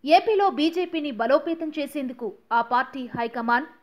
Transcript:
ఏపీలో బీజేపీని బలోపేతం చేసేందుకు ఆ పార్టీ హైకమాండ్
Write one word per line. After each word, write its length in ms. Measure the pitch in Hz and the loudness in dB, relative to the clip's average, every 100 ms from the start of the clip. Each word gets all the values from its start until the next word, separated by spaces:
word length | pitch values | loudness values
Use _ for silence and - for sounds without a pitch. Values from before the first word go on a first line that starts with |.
ఏపీలో 460 | 269 339 381 415 403 | 6 4 6 4 2
బీజేపీని 600 | 240 311 330 349 330 294 | 2 0 0 -4 -4 -6
బలోపేతం 640 | 220 233 285 320 330 320 302 | -4 2 2 2 -4 -6 -6
చేసేందుకు 540 | 285 302 254 247 233 - _ | -6 -6 -8 -8 -10 -10 _
ఆ 80 | 233 | -2
పార్టీ 480 | 233 247 254 277 247 247 | 0 0 -2 -8 -10 -6
హైకమాండ్ 500 | 233 240 233 240 311 - | -6 -4 0 0 0 -16